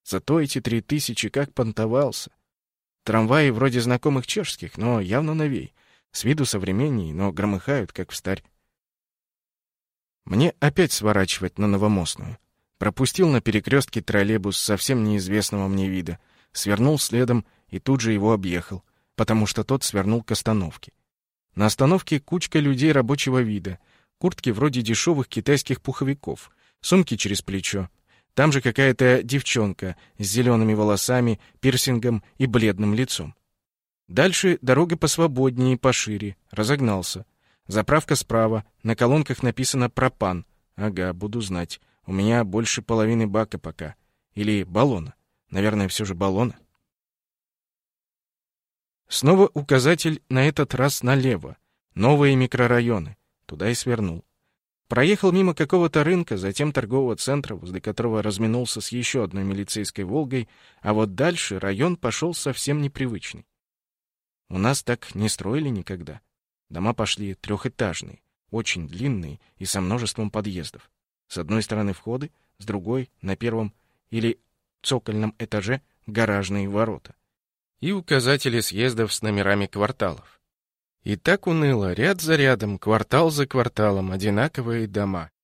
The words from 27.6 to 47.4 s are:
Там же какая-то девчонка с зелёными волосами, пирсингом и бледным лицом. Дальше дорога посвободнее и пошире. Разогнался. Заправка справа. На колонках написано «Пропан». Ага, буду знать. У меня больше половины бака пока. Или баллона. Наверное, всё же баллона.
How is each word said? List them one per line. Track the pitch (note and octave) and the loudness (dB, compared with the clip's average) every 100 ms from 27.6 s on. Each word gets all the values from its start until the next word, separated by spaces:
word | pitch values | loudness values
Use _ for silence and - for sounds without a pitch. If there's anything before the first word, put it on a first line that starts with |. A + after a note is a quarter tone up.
| - G2+ F2+ - _ _ _ | -4 -4 -6 -10 _ _ _
Там | - D3+ | 2 4
же | C#3 | 4
какая-то | B2+ A2+ C3+ B2 B2+ B2+ | 0 2 2 6 6 4
девчонка | G#2+ C#3 - B2 G#2 F#2 F#2+ F2 _ _ | 2 -2 0 0 0 -2 -8 -10 _ _
с | |
зелёными | G2+ G#2 B2 A#2 A2 | -2 2 4 4 4
волосами, | G#2+ G#2 G2+ - B2 A#2+ A2 - _ | 4 2 2 2 2 2 0 -6 _
пирсингом | C3 B2+ - A#2+ A#2+ A2+ - _ | 0 2 0 0 0 -2 -4 _
и | C3 | 0
бледным | A2+ A2 F#2+ G#2 | 4 2 2 0
лицом. | G#2+ B2+ - D2+ - _ _ _ _ _ _ _ | 0 0 -4 -8 -14 _ _ _ _ _ _ _
Дальше | F2 D3+ - F#3+ F3 | 2 2 4 2 2
дорога | B2+ B2+ E3+ E3 | 2 2 4 0
посвободнее | D#3 - E3 B2+ C3 B2 B2+ | -2 2 0 2 0 2 2
и | B2+ | 2
пошире. | C3 B2 - G#2 G2+ F#2+ _ | 2 0 -2 -6 -6 -10 _
Разогнался. | - G#2+ C#3+ B2 G2 F2 - - _ _ _ - | -4 -2 0 0 0 -4 -10 -14 _ _ _ -4
Заправка | G2+ - D3+ - C#3+ | -2 2 2 2 -2
справа. | - A2+ A2 A2 - _ | 0 0 2 0 -4 _
На | A2+ A2+ | -4 2
колонках | A#2+ D3 C#3+ E3 | 4 4 2 -2
написано | B2+ A#2 C3 C3 B2 | -2 -2 -2 0 0
«Пропан». | - C3 - G2 F2+ - _ _ - | 2 0 0 -2 -2 -8 _ _ -6
Ага, | G#2 F#2 F#2 | -4 -2 -4
буду | F2 G#2 A#2 | -4 -6 -6
знать. | G#2 F2+ F2 - _ _ - | -4 -6 -6 -10 _ _ -6
У | |
меня | F#2+ G2+ A#2+ | 0 2 2
больше | A2 G2+ A2+ - | 2 -2 -2 -4
половины | - A2+ A2 A#2 G#2+ | -2 0 2 2 2
бака | G2+ A2 E2+ | 0 -2 -6
пока. | - - D#2 - _ _ _ | -12 -12 -14 -14 _ _ _
Или | - G#2 G#2 | -6 0 0
баллона. | F2 F2+ C#3 G#2+ D2+ - _ _ _ | 0 2 2 2 -6 -14 _ _ _
Наверное, | F#2+ G#2 G#2 G2 | -2 0 0 -2
всё | - | -2
же | G#2 | -6
баллона. | F2 G2 F#2+ A#2+ - _ _ _ _ _ _ _ _ | -2 0 0 -2 -4 _ _ _ _ _ _ _ _